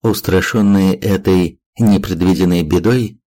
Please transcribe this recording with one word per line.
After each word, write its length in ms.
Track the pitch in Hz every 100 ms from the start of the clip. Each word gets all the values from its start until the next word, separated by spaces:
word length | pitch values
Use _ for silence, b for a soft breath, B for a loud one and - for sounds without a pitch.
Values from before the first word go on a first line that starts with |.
Устрашённые 920 | 117 101 - 92 - 110 101 98 95 92
этой 640 | 101 98 98 92 85 - _ -
непредвиденной 840 | 113 98 98 85 90 87 90 87
бедой 580 | 78 87 95 123 107 - _